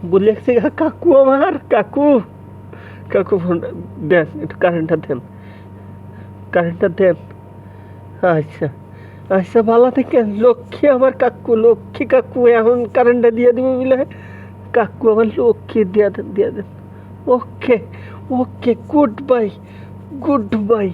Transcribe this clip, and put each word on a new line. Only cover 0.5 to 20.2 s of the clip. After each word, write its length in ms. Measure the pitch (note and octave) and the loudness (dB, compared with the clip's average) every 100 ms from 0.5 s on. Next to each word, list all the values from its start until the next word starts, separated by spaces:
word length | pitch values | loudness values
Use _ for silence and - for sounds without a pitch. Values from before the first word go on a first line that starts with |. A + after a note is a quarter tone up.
| A#3+ A3+ - | 2 0 -2
কাকু 280 | D#4 - F4 C4+ | -4 -2 4 6
আমার, 320 | C4+ C4+ E4 E4+ - | 6 4 2 -2 0
কাকু, 340 | - G3+ - D4 C4+ F#3+ - - - - - - - - | 0 0 0 4 2 0 -18 -20 -20 -20 -20 -20 -18 -4
কাকু, 260 | G3+ F3+ G3+ | -2 0 -2
ফোন 200 | E3+ E3+ - - - - D3+ | 0 -4 -4 -12 -14 -10 0
দেন, 180 | F3+ D3+ D3+ | 0 0 -6
একটু 120 | D3+ - | -10 -2
কারেন্টটা 320 | F3+ E3+ D#3+ E3 | 0 0 -2 -4
দেন, 160 | - C3 - - - - - - - - - - - - - | -4 -8 -8 -20 -20 -20 -20 -20 -20 -20 -20 -20 -20 -20 -4
কারেন্টটা 360 | E3+ E3+ E3+ G3+ E3+ | -2 -2 -2 -4 2
দেন। 180 | F#3+ E3+ - - - - - - - - - - F#3 D#3+ | 0 0 -6 -20 -20 -20 -20 -20 -20 -20 -20 -4 0 0
আচ্ছা, 300 | D3+ - D3+ - - - - - - | -2 -8 -8 -8 -20 -20 -20 -20 -4
আচ্ছা, 300 | F#3+ F#3 A#3+ | -2 0 0
ভালো 260 | A3 A#3 B3+ | 2 4 4
থাকেন, 340 | B3 - D4 A3 G3+ A#3+ | 2 0 0 0 2 2
লক্ষ্মী 400 | A#3 - - D4 C4 | 2 -4 -2 2 4
আমার 160 | C4 B3+ | 2 2
কাকু, 280 | B3 - - A3+ | -2 -2 -2 2
লক্ষ্মী 480 | A3+ A3 - - B3+ | 4 2 -2 -10 0
কাকু, 340 | C4 A3+ - A#3+ A#3 | 0 0 2 4 4
এখন 180 | A3 B3 A#3 - | 4 0 0 2
কারেন্টটা 340 | B3 B3 A#3 A3+ | 4 4 2 4
দিয়ে 140 | B3 A#3+ | 2 2
দেবো 160 | C4 B3+ | 0 0
বলে। 200 | C4 C4 C#4+ - - - - - - | 0 0 -2 -8 -20 -20 -20 -20 -20
কাকু 300 | - G#3 - A#3 | -8 -8 -2 0
আমার 140 | G#3+ A3+ - | 2 0 2
লক্ষ্মী, 440 | A#3+ G#3+ - A3+ G3+ | 0 0 -2 -2 0
দিয়ে 160 | G3+ G#3 | 2 0
দেন, 180 | G#3 - F#3+ | 0 -10 -2
দিয়ে 140 | A3 | -2
দেন। 160 | A3 F#3+ - - - - - - | -4 -14 -16 -20 -20 -20 -14 -2
ওকে, 480 | B3 - - - A#3 - - - - - B3+ | -2 -2 -10 0 0 -2 -16 -18 -18 -6 -4
ওকে, 320 | B3+ - B3 A3+ - | -4 -4 -2 -2 -2
গুড 240 | D4+ D4 G#3 C#4 | 0 0 -2 -2
বাই, 180 | B3 G#3+ - - - - - - C#4+ | 0 0 -6 -20 -20 -20 -20 -16 -10